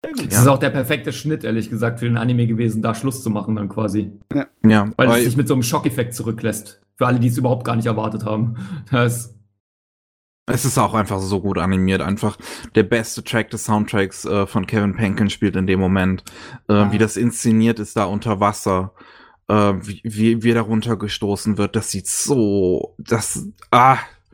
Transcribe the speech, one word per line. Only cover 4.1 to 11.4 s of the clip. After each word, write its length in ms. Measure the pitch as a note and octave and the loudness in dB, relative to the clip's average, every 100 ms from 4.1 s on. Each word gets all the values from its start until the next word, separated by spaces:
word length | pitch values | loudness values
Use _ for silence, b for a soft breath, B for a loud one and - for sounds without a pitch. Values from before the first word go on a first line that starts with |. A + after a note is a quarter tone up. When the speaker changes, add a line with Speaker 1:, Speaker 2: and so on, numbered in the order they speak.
| - _ | -10 _
Speaker 1:
Ja. 120 | D3 - _ A2 | -4 -4 _ 4
Speaker 3:
Ja, 240 | G#2+ G#2 - | 6 2 2
Speaker 2:
Weil 100 | B2+ | 4
es 60 | |
Speaker 3:
weil 80 | A#2 | 4
Speaker 2:
sich 140 | A#2+ A#2+ | 4 2
mit 100 | C#3 | 2
so 60 | B2+ | 0
einem 80 | |
Schockeffekt 500 | A#2+ D#3 C#3 B2+ A#2+ | 2 0 -2 -2 -6
zurücklässt. 680 | - A#2 A2 A2+ G2+ - - _ _ | -6 -6 -4 -4 -4 -10 -20 _ _
Für 120 | B2 | 0
alle, 120 | B2 | 2
die 80 | A#2+ | 2
es 100 | A#2+ | 2
überhaupt 280 | B2+ A#2+ - | 0 0 0
gar 100 | A#2 | -2
nicht 100 | A2+ | 0
erwartet 360 | G#2+ G#2+ G#2 G#2+ | -2 -4 -4 -4
haben. 300 | G#2+ A#2 B B | -2 -2 B B
<laughs> 180 | D#3+ - | -12 -2
Das 440 | B2+ A#2+ - - - _ _ _ _ _ _ _ _ _ _ - | 2 2 0 -10 -18 _ _ _ _ _ _ _ _ _ _ -4
Speaker 3:
Es 160 | A#2+ | -2
ist 140 | C3+ C#3 | 0 2
auch 160 | G2+ | 2
einfach 260 | A2 G2 G2 | 0 -2 -4
so 220 | F#2+ G2 | -2 -2